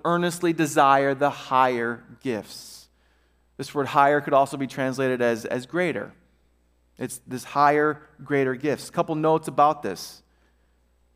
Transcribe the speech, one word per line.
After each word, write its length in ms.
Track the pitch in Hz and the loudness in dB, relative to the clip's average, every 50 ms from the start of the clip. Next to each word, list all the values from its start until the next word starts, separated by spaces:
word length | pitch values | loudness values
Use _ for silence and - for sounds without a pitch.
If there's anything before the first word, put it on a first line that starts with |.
| - | -2
earnestly 480 | 160 170 175 175 175 170 - - 170 165 | -2 0 0 0 -2 -4 -2 -2 -2 0
desire 600 | 156 165 143 131 156 143 135 139 139 139 139 139 | 0 0 0 4 4 6 6 6 4 4 2 0
the 140 | 131 143 143 | 0 0 -2
higher 720 | 135 - - - 131 127 131 127 127 120 117 117 120 113 - - 120 - | -2 -4 -6 0 2 4 4 4 2 0 -2 -4 -6 -8 -12 -20 -18 -10
gifts." 680 | - 135 117 104 92 - - - - - - - - _ _ _ _ _ _ _ _ _ _ _ _ _ _ - | -6 -6 -6 -6 -6 -10 -16 -20 -20 -20 -20 -20 -20 _ _ _ _ _ _ _ _ _ _ _ _ _ _ -14
This 160 | 139 139 - | -12 -8 -4
word 140 | 147 135 127 | -4 -2 0
higher 340 | - 151 143 143 147 147 | 4 4 6 6 4 2
could 100 | 143 - | 2 2
also 240 | 143 135 139 - - | 4 4 4 2 -2
be 100 | 139 139 | -6 -6
translated 540 | 123 - 143 131 131 127 127 135 131 127 120 | -6 -4 -4 -4 -4 -2 -2 0 0 0 2
as, 240 | 120 120 117 110 117 | 0 0 0 -2 -4
as 220 | - - 127 123 | -6 -6 -6 -6
greater. 460 | - - 170 180 165 135 101 - - - _ _ _ _ _ _ _ _ _ _ _ _ _ _ _ _ - | -6 -4 -4 -2 -2 -4 -6 -8 -12 -16 _ _ _ _ _ _ _ _ _ _ _ _ _ _ _ _ -10
It's 220 | 127 123 - - _ | -10 -10 -10 -12 _
this 180 | - 127 123 - | -12 -12 -12 -10
higher, 560 | - - 143 147 147 147 151 151 151 147 147 - _ _ - - | -4 0 4 4 4 4 4 2 0 -2 -4 -10 _ _ -16 -8
greater 300 | 131 143 139 135 131 127 | -4 -2 0 0 0 -2
gifts. 340 | 120 135 151 127 - - - | -4 -4 -4 -4 -4 -6 -8
A 40 | |
couple 220 | - 175 165 165 165 | -4 -4 -4 -2 -2
notes 320 | 156 156 160 160 160 160 | -2 0 2 2 0 -2
about 360 | 165 135 143 147 151 156 151 | -2 2 2 4 4 2 0
this. 400 | - 101 90 - - - - - _ _ _ _ _ _ _ _ _ _ _ _ _ _ _ _ _ _ _ | -4 -8 -8 -8 -12 -16 -20 -20 _ _ _ _ _ _ _ _ _ _ _ _ _ _ _ _ _ _ _